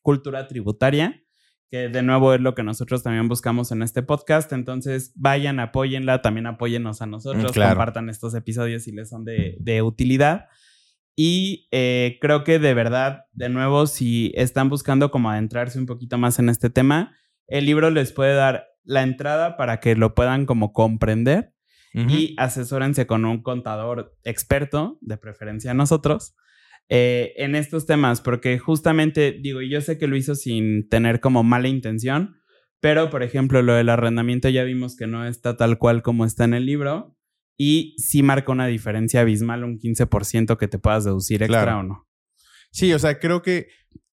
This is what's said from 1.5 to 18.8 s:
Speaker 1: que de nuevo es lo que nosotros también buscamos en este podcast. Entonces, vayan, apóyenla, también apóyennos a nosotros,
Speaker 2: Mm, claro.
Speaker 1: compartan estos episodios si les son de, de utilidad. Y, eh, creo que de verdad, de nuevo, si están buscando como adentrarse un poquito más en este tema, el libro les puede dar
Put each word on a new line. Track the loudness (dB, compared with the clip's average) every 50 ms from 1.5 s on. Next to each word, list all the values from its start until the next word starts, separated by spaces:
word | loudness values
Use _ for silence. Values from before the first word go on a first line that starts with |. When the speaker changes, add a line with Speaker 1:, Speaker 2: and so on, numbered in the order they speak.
| _ _ _ -12
Speaker 1:
que | -10 -8 -8
de | -4 -2 0 2
nuevo | 4 4 6 6 6 4
es | 4
lo | 2 0 -2
que | -2 -4
nosotros | -6 -6 -6 -6 -4 -4 -4
también | -2 -2 -2 0 0 -2
buscamos | -2 -2 -2 -2 -2 -2 -2 -4
en | -4 -4
este | -4 -4 -4 -4 -2
podcast. | -2 -2 -2 0 0 0 0 0 -2
Entonces, | -6 -8 -6 -8 -8 -8 -6 -6 -6 -6 -8 -10 -8
vayan, | -2 0 2 2 2 0 -2 -4 -4
apóyenla, | -4 -4 -2 -2 -2 -2 -4 -4 0 0 0 2
también | 2 0 -2 -2 -6
apóyennos | -8 -8 -6 -4 -4 -4 -4 -4 -6 -8 -10
a | -10
nosotros, | -12 -12 -12 -8 -6 -4 -2 -2 0
Speaker 2:
Mm, | 2
claro. | 4 4 4 4
Speaker 1:
compartan | 4 0 -2 -4 -8 -8 -10
estos | -10 -10 -8 -8 -6
episodios | -6 -6 -6 -4 -4 -4 -4 -6 -8 -10
si | -12
les | -14 -14 -14
son | -16 -16 -14 -12
de, | -8 -6 -6 -6 -6 -6 -8
de | -4 -2 0 2
utilidad. | 0 0 0 0 0 2 4 4 4 2 2 0 -6 _ _ _ _ _ _ _ _ _ _ _ _ _ _ 0
Y, | 0 2 2 0 -2 -2 -4 -8 _ -4
eh, | -2 0 0 2 2 0 0 -2 -2 -2
creo | 0 0 0 2 2
que | 2 2 4
de | 4 4 4
verdad, | 2 2 0 0 0 0 -2 -4 -6 -16 _ -12
de | -8 -6 -4
nuevo, | -2 0 0 2 2 2 2
si | 0 0 -2 -2 0 0 0 0 0 0
están | 0 -2 0 0 0 0 0
buscando | 0 -2 -2 0 2 2 2 2
como | 0 0 0 0
adentrarse | 0 -2 -4 -4 -4 -6 -6 -6 -6
un | -6 -6
poquito | -6 -8 -10 -10 -6 -2
más | 0 0 0 2 2
en | 2
este | 2 2 2 0 0
tema, | 2 4 4 4 4 2 0 -4 _ _ _ _ _ _ _
el | -6 -4 -2 0
libro | 2 2 4 4 4
les | 2 2 0 -2 -2
puede | 0 2 2 4
dar | 4 4 2 2 0 -6 _ _ _